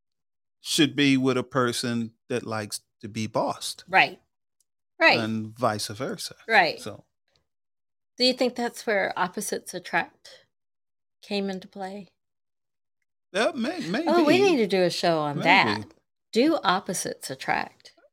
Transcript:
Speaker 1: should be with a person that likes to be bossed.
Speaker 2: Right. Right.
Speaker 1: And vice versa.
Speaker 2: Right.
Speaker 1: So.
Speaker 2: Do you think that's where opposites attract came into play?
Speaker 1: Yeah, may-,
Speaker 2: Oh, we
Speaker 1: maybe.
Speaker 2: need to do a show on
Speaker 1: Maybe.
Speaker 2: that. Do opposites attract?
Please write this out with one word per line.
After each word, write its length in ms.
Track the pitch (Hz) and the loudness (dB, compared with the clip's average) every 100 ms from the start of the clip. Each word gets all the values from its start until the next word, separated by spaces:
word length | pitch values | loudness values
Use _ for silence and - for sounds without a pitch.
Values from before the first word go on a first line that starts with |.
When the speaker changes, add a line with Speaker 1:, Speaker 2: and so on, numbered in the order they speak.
| _ _ _ _ _ _ | _ _ _ _ _ _
Speaker 1:
should 340 | - - 143 135 | -4 2 2 4
be 200 | 143 135 | 2 4
with 220 | 131 127 | 2 0
a 40 | |
person 720 | 123 139 123 117 123 117 113 _ - | 0 0 0 0 -4 -4 -6 _ -6
that 180 | 123 110 | -6 -4
likes 340 | 110 104 - _ _ | -8 -8 -10 _ _
to 80 | 113 | -12
be 180 | 110 107 | -8 -4
bossed. 580 | 135 143 - - - - | -2 -4 -6 -10 -12 -2
Speaker 2:
Right. 320 | 185 143 - _ _ _ _ _ _ _ - | 2 2 0 _ _ _ _ _ _ _ 0
Right. 180 | 330 180 | 2 2
Speaker 1:
And 360 | 110 110 110 113 | 0 -4 -6 -2
vice 300 | 120 107 - | -2 0 -6
versa. 460 | 107 143 202 - - - | -8 -8 -8 -12 -14 0
Speaker 2:
Right. 320 | 220 165 107 | 2 2 0
Speaker 1:
So. 240 | 110 101 - _ _ _ _ _ _ _ _ _ _ - | -10 -16 -20 _ _ _ _ _ _ _ _ _ _ -2
Speaker 2:
Do 60 | 254 | 0
you 60 | |
think 220 | 254 247 240 | 2 0 -2
that's 300 | 240 - - | -6 -6 -2
where 260 | 208 185 - | 0 0 -2
opposites 560 | 185 220 202 202 - | -4 -4 -8 -8 -8
attract 720 | 180 - 175 - _ - - _ _ _ _ _ _ _ _ | -14 -4 -4 -4 _ -20 -20 _ _ _ _ _ _ _ _
came 260 | - 202 196 | -8 -4 -4
into 180 | 185 196 | -6 -12
play? 400 | 202 190 196 180 _ _ _ _ _ _ _ _ _ _ _ _ | -14 -12 -12 -18 _ _ _ _ _ _ _ _ _ _ _ _
Speaker 1:
Yeah, 200 | 180 269 | -2 -2
may-, 260 | 285 233 349 165 214 330 | -2 -6 -4 -4 -4 0
Speaker 2:
Oh, 180 | 339 | 2
we 140 | 302 359 | 4 6
Speaker 1:
maybe. 40 | 403 | 6
Speaker 2:
need 40 | 302 | 4
to 100 | 202 | 2
do 160 | 190 | 2
a 80 | 175 | 2
show 280 | - 180 160 | 2 0 2
on 160 | 147 143 | 0 0
Speaker 1:
Maybe. 80 | |
Speaker 2:
that. 400 | 160 190 - 107 107 _ _ _ _ | 4 4 4 0 -6 _ _ _ _
Do 260 | 208 294 320 | 2 2 2
opposites 640 | 196 185 214 180 - - - | 2 0 0 -6 -6 -10 -12
attract? 640 | 135 - 80 - _ - _ _ | -10 -4 -2 -4 _ -20 _ _